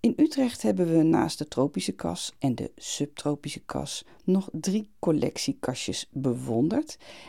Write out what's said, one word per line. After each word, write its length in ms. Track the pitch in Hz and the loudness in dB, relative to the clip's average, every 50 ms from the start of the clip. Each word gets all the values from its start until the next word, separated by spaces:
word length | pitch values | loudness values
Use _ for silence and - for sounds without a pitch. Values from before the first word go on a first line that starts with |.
In 120 | - 233 233 - | 4 2 4 4
Utrecht 440 | 302 311 311 277 262 240 - - | 2 2 4 2 0 0 0 0
hebben 360 | - 220 202 185 180 170 165 165 | 0 0 2 4 4 4 6 6
we 60 | 156 | 6
naast 340 | 160 160 160 - 156 - - | 6 6 4 4 0 -2 -6
de 100 | 147 147 | -8 -6
tropische 440 | - - 131 147 - 185 180 - | 0 0 0 2 0 -2 -4 -4
kas 420 | - - - 85 85 - - - - - | -6 -4 -4 -4 -4 -4 -6 -10 -10 -2
en 180 | - 139 120 | -2 -2 0
de 160 | 117 - - - | 0 -4 -8 -10
subtropische 840 | - - - - - 147 143 - - - 147 147 143 - 147 - - | -14 -10 -10 -4 -4 -4 -4 -6 -6 -4 -4 -4 -2 -6 -10 -10 -10
kas 460 | - _ - 135 143 147 - - - - - - _ | -12 _ -6 -6 -6 -6 -8 -12 -12 -16 -20 -8 _
nog 260 | - 185 190 190 - | 2 2 2 2 -2
drie 380 | - 160 151 - 190 220 214 - _ - | -8 -6 -2 0 -2 -2 -2 -4 _ -4
collectiekastjes 1080 | - 175 156 151 - - - - - - 135 - - - 123 - - - 95 - - _ | 0 0 2 2 0 -2 -4 -4 -4 -4 -6 -4 -4 -6 -6 -4 -6 -6 -6 -6 -8 _
bewonderd. 880 | - 139 131 135 120 127 127 131 117 117 131 165 214 277 311 - - - - - - - - | -8 -4 -2 -2 -2 -2 -2 -2 0 2 2 2 0 -2 -2 -4 -10 -18 -18 -20 -20 -20 -20